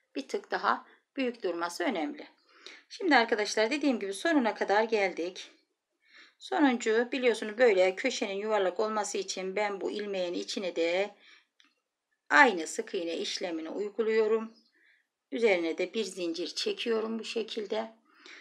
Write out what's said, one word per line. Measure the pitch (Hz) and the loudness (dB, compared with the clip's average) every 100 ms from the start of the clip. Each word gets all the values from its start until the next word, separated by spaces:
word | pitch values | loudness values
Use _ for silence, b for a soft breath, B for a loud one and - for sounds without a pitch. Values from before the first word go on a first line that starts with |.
| _ | _
bir | 277 - | -10 -6
tık | 208 - | -6 -4
daha | 185 202 247 B B B - | 0 2 0 B B B -2
büyük | 254 240 | -2 -2
durması | 185 170 170 - | -4 -2 -4 -2
önemli. | 269 180 147 - - _ B B B B B | -2 0 -4 -6 -16 _ B B B B B
Şimdi | - 392 262 | -4 4 4
arkadaşlar | 226 214 202 220 220 | 4 0 0 0 0
dediğim | 294 285 220 | 2 2 0
gibi | 196 | -2
sonuna | 196 339 302 226 | -2 2 4 2
kadar | 202 202 202 | 0 2 2
geldik. | 226 220 190 160 175 185 - _ _ _ _ _ B B B B | 2 2 0 -2 -6 -8 -16 _ _ _ _ _ B B B B
Sonuncu | - 262 277 226 233 220 240 | -4 2 4 4 2 2 2
biliyorsunuz | 277 247 214 214 208 | 2 2 2 -2 4
böyle | 247 185 190 | 6 6 4
köşenin | 190 254 247 208 | 2 -2 -2 -4
yuvarlak | 196 214 214 185 180 | -4 0 2 2 0
olması | 214 214 196 208 | -2 -2 -2 -4
için | 190 190 190 196 | -6 -6 -4 -2
ben | 208 196 | -2 -2
bu | 180 | -4
ilmeğin | 208 208 190 175 | -4 -4 -2 -2
içine | 190 202 233 180 165 | -4 -6 -6 -4 0
de | 165 180 202 b b b b _ _ _ _ _ _ _ - | 0 0 -2 b b b b _ _ _ _ _ _ _ 4
aynı | - 262 180 156 | 6 6 4 -4
sık | - - | -8 -6
iğne | 190 170 165 | -6 -4 -4
işlemini | - - 185 160 160 | -4 -6 -6 -8 -8
uyguluyorum. | 185 208 220 220 220 214 220 226 - b b b b b _ _ | -8 -6 -2 2 4 4 2 -2 -14 b b b b b _ _
Üzerine | 254 226 180 165 160 | 2 4 4 0 -2
de | 180 | -2
bir | 226 | -2
zincir | 190 185 170 165 151 | -4 -4 -4 -4 -6
çekiyorum | - 208 196 240 220 220 226 | -4 -6 -4 -2 -2 -2 -6
bu | |
şekilde. | 214 226 220 226 202 214 226 - B B B B | -6 -6 -6 -6 -4 -4 -6 -12 B B B B